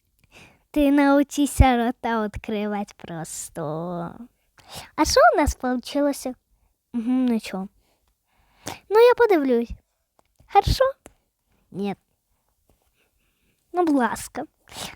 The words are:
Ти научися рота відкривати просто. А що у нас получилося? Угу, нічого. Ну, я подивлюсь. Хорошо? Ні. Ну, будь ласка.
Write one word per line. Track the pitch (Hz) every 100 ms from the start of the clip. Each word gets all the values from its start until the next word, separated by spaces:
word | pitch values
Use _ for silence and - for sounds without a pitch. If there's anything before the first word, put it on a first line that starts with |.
| _ _ _ - - _ _
Ти | 302 277
научися | 285 277 285 285 - 285 - 262 240
рота | 233 - 226 226 214
відкривати | - - 208 208 202 208 -
просто. | - 165 165 - - - 147 156 175 175 170 - 240 _ _ _ - - - -
А | 302
що | 494 659
у | 427
нас | 294 -
получилося? | 254 254 - 285 285 277 254 247 _ _ _ _ _
Угу, | 240 226
нічого. | 254 254 226 - 185 190 _ _ _ _ _ _ _ _ _ - - -
Ну, | 415
я | 480
подивлюсь. | 480 466 339 269 233 233 - _ _ _ _ _ _ _
Хорошо? | 403 - - 523 - - _ _ _ _ _ _
Ні. | 165 202 - _ _ _ _ _ _ _ _ _ _ _ _ _ _ _ _ _
Ну, | 349
будь | 339 277
ласка. | 233 - - - - _ - - -